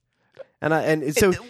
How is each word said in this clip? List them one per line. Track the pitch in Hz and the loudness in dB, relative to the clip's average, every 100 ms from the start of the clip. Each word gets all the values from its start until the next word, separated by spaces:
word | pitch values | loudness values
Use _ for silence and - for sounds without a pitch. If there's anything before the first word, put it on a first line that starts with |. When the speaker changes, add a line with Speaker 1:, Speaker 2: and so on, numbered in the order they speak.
| _ _ _ - - _ | _ _ _ -20 -20 _
Speaker 1:
And | 143 | -2
I, | 160 135 | 0 0
and | 156 143 147 | 0 -2 2
so | 202 | 2
Speaker 2:
It, | 185 | 2